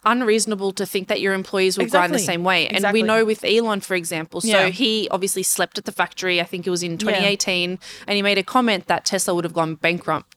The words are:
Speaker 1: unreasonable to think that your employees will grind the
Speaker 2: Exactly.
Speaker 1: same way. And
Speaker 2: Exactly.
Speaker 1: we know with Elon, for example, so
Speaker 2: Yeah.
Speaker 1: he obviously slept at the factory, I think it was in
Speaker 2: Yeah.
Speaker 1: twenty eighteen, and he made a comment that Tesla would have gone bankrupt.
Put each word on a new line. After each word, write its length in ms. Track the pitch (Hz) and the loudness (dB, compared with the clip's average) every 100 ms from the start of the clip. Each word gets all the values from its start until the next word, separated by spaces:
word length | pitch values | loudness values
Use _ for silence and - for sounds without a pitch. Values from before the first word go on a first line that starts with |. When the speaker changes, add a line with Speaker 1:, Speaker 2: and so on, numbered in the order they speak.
Speaker 1:
unreasonable 680 | 214 240 233 220 214 202 196 | 0 2 2 2 2 -2 -4
to 120 | 190 | -4
think 220 | 190 202 190 | -4 -4 -2
that 140 | 214 | -2
your 120 | 196 | 0
employees 460 | 190 185 196 185 180 | -2 -2 0 2 2
will 80 | 233 | 2
grind 240 | 180 175 | 2 2
the 40 | 180 | 0
Speaker 2:
Exactly. 180 | 190 | -2
Speaker 1:
same 80 | 170 | 0
way. 240 | 180 175 151 | 2 2 2
And 120 | - | 0
Speaker 2:
Exactly. 240 | 202 220 | 2 2
Speaker 1:
we 40 | 220 | 2
know 180 | 220 | 2
with 200 | 220 220 | 2 0
Elon, 340 | - 220 226 196 | 0 2 2 -2
for 120 | - | -2
example, 460 | 185 170 165 160 180 | -4 -4 -6 -6 -4
so 80 | 220 | 2
Speaker 2:
Yeah. 180 | 202 190 | 2 2
Speaker 1:
he 360 | 185 240 220 - | 0 0 0 -2
obviously 320 | 190 196 190 | -2 -2 -2
slept 340 | 185 - 175 - | -2 -2 -2 -4
at 60 | |
the 80 | - | -6
factory, 480 | - 175 - 185 175 | -4 -4 -2 -2 0
I 40 | |
think 220 | 170 185 185 | -2 -4 -2
it 40 | |
was 120 | 175 | -2
in 100 | 175 | -2
Speaker 2:
Yeah. 20 | 165 | -4
Speaker 1:
twenty 260 | 214 196 | -2 0
eighteen, 540 | 202 202 - 180 175 185 - - - | 2 0 0 0 -2 -4 -10 -14 -4
and 80 | 202 | 0
he 60 | |
made 140 | 202 196 | 2 0
a 60 | |
comment 460 | 190 254 233 190 - | 2 2 2 0 0
that 160 | 170 | -2
Tesla 280 | - 190 - | -2 -2 0
would 120 | 175 | 0
have 80 | 170 | 0
gone 240 | 170 160 160 | 0 -2 0
bankrupt. 580 | 170 175 - 156 - | -2 0 -2 -4 -6